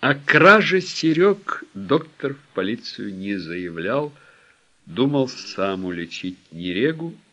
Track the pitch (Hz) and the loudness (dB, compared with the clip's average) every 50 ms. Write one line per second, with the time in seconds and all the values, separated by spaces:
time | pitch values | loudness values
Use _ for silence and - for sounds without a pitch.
0 | - 135 143 139 - - 151 151 160 185 202 220 202 - 180 190 175 - - - | 2 0 0 0 0 2 4 8 10 10 8 8 6 4 0 0 -2 -2 -8 -2
1 | - 160 156 156 180 202 196 196 - - - - - - _ - 98 92 - - | 0 2 4 4 4 4 4 2 -2 -8 -8 -8 -8 -14 _ -12 -2 0 0 0
2 | 82 - _ _ - 135 139 - _ _ _ - 92 95 113 113 - - - - | 0 -4 _ _ -6 -6 -6 -8 _ _ _ -4 -2 -2 -4 -6 -8 -14 -12 -10
3 | 104 104 98 92 95 101 101 98 85 80 85 90 90 90 82 82 82 95 120 139 | -10 -10 -8 -8 -6 -6 -6 -6 -6 -8 -8 -8 -8 -8 -8 -6 -4 -2 -2 -2
4 | 151 147 143 - _ - _ _ _ _ _ _ _ _ _ _ _ - 80 90 | -2 -4 -10 -16 _ -20 _ _ _ _ _ _ _ _ _ _ _ -14 -2 0
5 | 127 139 143 139 135 127 - - - - - - 92 98 95 92 92 90 90 87 | 2 2 4 2 0 0 -2 -12 -14 -14 -6 -4 -2 -2 -2 -4 -4 -6 -6 -6
6 | 85 85 - - - 92 92 - _ _ - 82 85 90 87 92 120 151 160 156 | -8 -10 -10 -10 -10 -10 -10 -12 _ _ -14 -10 -8 -6 -4 -2 -2 -2 -2 -4
7 | 160 170 165 - _ _ | -8 -12 -12 -14 _ _